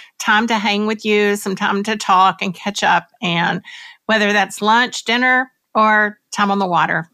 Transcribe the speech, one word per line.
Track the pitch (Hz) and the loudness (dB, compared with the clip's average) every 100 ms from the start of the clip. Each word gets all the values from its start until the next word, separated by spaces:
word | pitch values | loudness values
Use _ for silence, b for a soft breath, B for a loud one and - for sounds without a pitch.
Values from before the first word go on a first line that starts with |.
| B _ | B _
time | - 311 233 | 0 2 2
to | 226 | -2
hang | 208 202 214 | 0 -2 -2
with | 220 | -2
you, | 214 208 208 202 | 0 2 2 0
some | 202 190 | -4 -4
time | 202 202 | -2 -2
to | 214 214 | -2 -4
talk | - 185 190 175 | 2 4 4 0
and | 196 | -6
catch | 170 208 202 | -6 -8 -2
up. | 202 175 - _ | 0 0 -2 _
And | 175 170 170 180 B B B B - | -4 -2 -2 -4 B B B B -2
whether | 220 208 | 0 2
that's | 208 196 - | 0 0 -2
lunch, | 208 226 247 - | 2 2 2 -4
dinner, | - 240 254 254 262 _ _ | -4 0 2 2 -2 _ _
or | - 214 214 208 208 _ | 0 2 4 0 -4 _
time | - 202 | -4 0
on | 196 | 0
the | 190 | 0
water, | 165 165 170 165 | 0 0 -2 -6